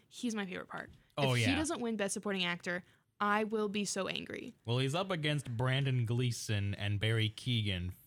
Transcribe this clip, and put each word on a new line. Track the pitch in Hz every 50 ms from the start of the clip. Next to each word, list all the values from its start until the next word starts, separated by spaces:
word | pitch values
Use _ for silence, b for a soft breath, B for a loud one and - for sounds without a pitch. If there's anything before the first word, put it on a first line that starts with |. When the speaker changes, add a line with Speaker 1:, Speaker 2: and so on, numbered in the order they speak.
| _
Speaker 1:
He's | _ - - - 240 220
my | 214 196
favorite | 180 185 180 - -
part. | - - - - - b b b b -
Speaker 2:
Oh, | 143 131 123
Speaker 1:
If | 120
Speaker 2:
yeah. | 113 -
Speaker 1:
he | -
doesn't | 294 320 285 330 269
win | 240 233 226
Best | 208 202 196 -
Supporting | 214 - 208 196 190 180
Actor, | 175 175 175 - 185 175 180 - b b b b b _ -
I | 208 208 208 214 220
will | 208 226 214 214 208
be | 196 208 202
so | - - 202 -
angry. | - - - 85 - - - - - - _ -
Speaker 2:
Well, | 110 120 127
he's | 135 135 143
up | 175 196 190
against | 185 160 151 151 151 147 - 131
Brandon | 120 110 123 127 131 135 139 135 127 127 117
Gleeson | 110 120 120 127 123 113 - - - 107 101 98 101 104
and | - 101 101 104 101
Barry | 110 110 113 113 110 107 -
Keoghan | - - 127 120 117 107 104 95 90 87 92 - - -